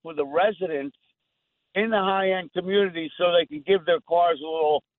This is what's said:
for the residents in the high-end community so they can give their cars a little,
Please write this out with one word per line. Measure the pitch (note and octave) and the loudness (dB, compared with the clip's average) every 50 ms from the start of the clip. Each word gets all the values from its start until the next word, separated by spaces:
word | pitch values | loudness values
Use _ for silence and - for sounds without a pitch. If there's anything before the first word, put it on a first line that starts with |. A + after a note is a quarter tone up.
| - | -18
for | E3 D#3+ | -14 -6
the | D3 D3 | -6 -6
residents | C3+ C#3+ E3 F#3 A3 G#3 E3 F#3 E3+ D#3+ C#3 C#3 C#3+ - _ _ _ _ _ _ _ _ _ _ _ _ _ _ _ - | -2 0 0 0 0 0 -2 -6 -6 -6 -6 -6 -8 -12 _ _ _ _ _ _ _ _ _ _ _ _ _ _ _ -4
in | G3 G#3+ A3+ | -4 -2 0
the | A3 G#3 | 0 0
high-end | F#3+ G3 F#3+ G3 F#3+ F#3+ F#3+ F#3 F3+ - - | 0 0 0 0 0 0 -2 -2 -4 -6 -8
community | F#3 F3 F#3 G3 G3+ G3+ F#3 E3+ E3 E3 D3 - | -8 -4 0 2 2 2 0 -2 -6 -8 -8 -6
so | - F3+ F3 F3 | -2 0 4 4
they | F3 E3 | 4 2
can | - D3 D3+ C#3+ | 2 -4 -12 -2
give | F3 G3 F#3+ D#3 | 0 0 0 2
their | D#3+ E3+ D3+ - | 0 0 0 0
cars | - E3 F3 F3 F3 E3 C3 D3 | 0 2 2 4 2 2 -2 -4
a | |
little, | D#3+ D#3+ D#3+ D#3 D3+ D3+ C#3 _ _ _ | -8 -4 0 2 2 2 0 _ _ _